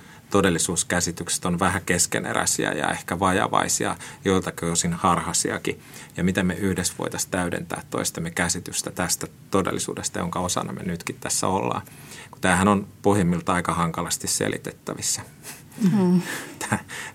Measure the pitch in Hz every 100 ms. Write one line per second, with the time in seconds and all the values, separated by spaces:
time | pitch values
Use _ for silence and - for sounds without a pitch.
0 | - - - 101 95 82 - 85 - 87
1 | 87 82 85 - 92 87 95 92 - 87
2 | - 110 98 113 - - 50 76 - -
3 | - 87 95 92 113 - - - 101 90
4 | - - 98 95 87 - 85 85 87 85
5 | 92 85 82 - - - - - - -
6 | - - 92 95 90 87 98 90 90 -
7 | 85 - - 92 87 - 175 - - -
8 | - - 82 85 87 90 - - - -
9 | 87 - - - - 95 90 - - -
10 | 95 98 87 87 90 - - - - 85
11 | - - - - 95 95 - - - -
12 | - - - - 92 90 98 98 101 -
13 | 101 101 87 87 87 87 85 85 82 82
14 | 87 - - - - - - - - -
15 | - - - - - - - - 202 208
16 | 180 180 - - - - - - - -
17 | -